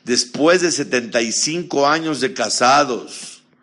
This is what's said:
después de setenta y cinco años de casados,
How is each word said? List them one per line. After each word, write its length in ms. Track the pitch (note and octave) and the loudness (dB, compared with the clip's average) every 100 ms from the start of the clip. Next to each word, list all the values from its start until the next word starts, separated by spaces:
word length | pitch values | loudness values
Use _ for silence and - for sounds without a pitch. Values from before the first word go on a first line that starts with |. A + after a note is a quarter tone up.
después 580 | B2 B2 - - D#3 F3+ | -4 -2 -2 0 4 4
de 120 | E3+ | 2
setenta 500 | D3 A#2 B2+ A2+ A#2+ | -2 -2 -2 -2 -2
y 80 | A#2 | -2
cinco 560 | - D3 E3 D#3+ C#3+ C#3+ | -2 -4 -4 -4 0 2
años 340 | D#3+ D#3+ C3+ | 2 -2 -4
de 140 | B2+ | -4
casados, 1080 | G#2 A2 - B2 C#3+ C#3 A2 - - - - _ _ | -2 -4 2 4 4 4 -2 -8 -16 -18 -20 _ _